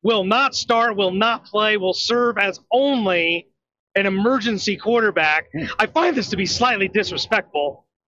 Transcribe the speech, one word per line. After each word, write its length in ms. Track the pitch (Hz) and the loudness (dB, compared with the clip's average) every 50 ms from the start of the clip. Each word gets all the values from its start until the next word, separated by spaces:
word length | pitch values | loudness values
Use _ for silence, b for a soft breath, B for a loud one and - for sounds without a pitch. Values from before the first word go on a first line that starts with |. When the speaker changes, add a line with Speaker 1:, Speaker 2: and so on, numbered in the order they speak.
Speaker 1:
will 220 | - 214 226 208 185 | 2 2 2 2 2
not 320 | 190 214 247 277 269 - | 2 2 2 2 0 -2
start, 400 | - - - 233 226 233 233 220 | -6 -2 0 2 2 2 0 0
will 160 | 196 202 185 | 0 -2 0
not 340 | 185 190 220 233 233 - - | 0 0 0 0 0 -4 -8
play, 320 | - - 208 214 214 214 | -4 -2 0 2 2 0
will 160 | 208 185 185 180 | 0 0 -2 -2
serve 440 | - - - 233 240 240 240 226 | -2 -2 -2 0 0 0 0 0
as 220 | 208 202 196 185 - _ _ | 0 -2 -2 -2 -8 _ _
only 760 | 220 254 277 285 277 247 214 190 180 175 165 165 170 170 - _ _ _ _ _ _ _ _ _ _ | 0 2 2 2 2 2 0 0 0 0 0 0 -2 -4 -6 _ _ _ _ _ _ _ _ _ _
an 100 | 196 196 | 0 0
emergency 720 | 196 190 190 202 240 269 254 202 233 220 190 - - 202 | 0 0 0 2 2 0 2 0 -2 -2 -2 -2 -4 -4
quarterback. 720 | - - 214 233 240 220 208 175 170 156 151 151 156 160 _ | -4 -2 0 0 2 2 2 2 2 2 2 2 0 -2 _
Speaker 2:
Hmm. 140 | - 156 160 B B | -8 -8 -8 B B
Speaker 1:
I 100 | - 220 | -2 -2
find 280 | 214 - 320 330 359 302 | 0 2 0 0 2 0
this 140 | 254 196 - | -2 -4 -4
to 80 | 220 | -4
be 80 | 190 196 | -4 -4
slightly 420 | 170 - - 240 254 240 202 196 | -4 -2 0 0 0 2 0 -2
disrespectful, 1000 | 190 190 208 196 - - - - - 220 208 185 _ - 147 147 143 139 - _ _ _ _ _ | 0 0 -2 -2 -2 -4 -6 -2 0 -2 -2 -2 _ -4 -2 -2 -2 -4 -8 _ _ _ _ _